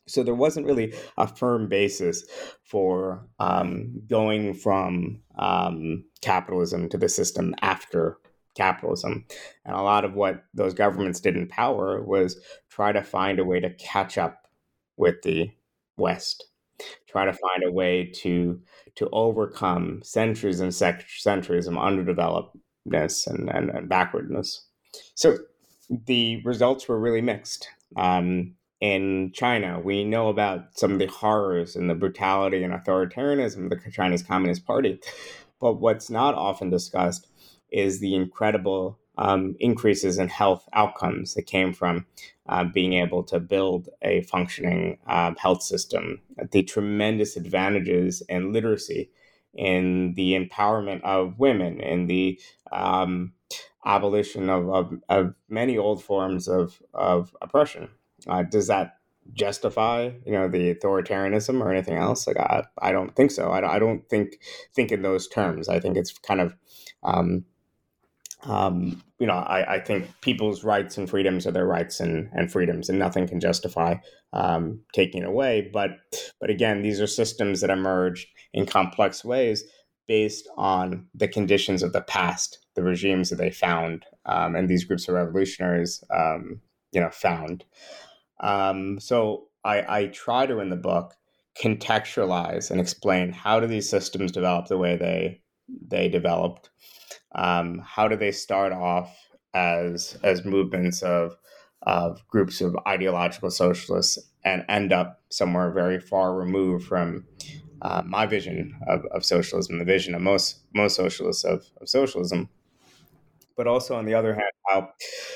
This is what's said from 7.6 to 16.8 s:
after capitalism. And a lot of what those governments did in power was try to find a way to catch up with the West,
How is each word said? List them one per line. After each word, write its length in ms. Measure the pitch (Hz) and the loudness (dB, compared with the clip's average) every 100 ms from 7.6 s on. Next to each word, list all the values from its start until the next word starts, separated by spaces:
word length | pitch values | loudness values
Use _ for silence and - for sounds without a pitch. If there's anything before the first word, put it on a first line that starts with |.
after 560 | 98 92 - 87 82 - _ _ _ - | -2 -2 -2 0 0 -4 _ _ _ 0
capitalism. 680 | 95 90 82 87 - 110 - - - - - | 0 0 -2 -4 -4 -6 -10 -18 -20 -18 -8
And 100 | 95 | -2
a 60 | |
lot 220 | 98 104 | 4 4
of 120 | 98 98 | 2 2
what 300 | 98 92 - | 0 0 -8
those 200 | 110 95 | -2 -2
governments 460 | 92 104 95 95 90 | 4 2 4 -2 0
did 160 | 101 90 | 0 0
in 120 | 87 | -4
power 540 | - 123 131 95 95 | -2 0 0 -2 -4
was 360 | - 98 92 - - - _ | 0 2 2 -2 -16 -20 _
try 220 | - 104 | -2 0
to 120 | 104 | 0
find 360 | 95 95 98 98 | 0 -2 0 0
a 60 | 92 | 2
way 140 | 90 | 0
to 100 | 87 | 0
catch 460 | - - 98 95 - | -6 -2 -2 0 -2
up 300 | 82 - _ _ _ _ _ - | -2 -4 _ _ _ _ _ 0
with 240 | 87 - | 2 2
the 300 | 92 82 104 - _ _ _ - | -2 0 -2 -6 _ _ _ -2
West, 480 | 90 87 - - - _ _ - | -2 -2 -6 -10 -12 _ _ -20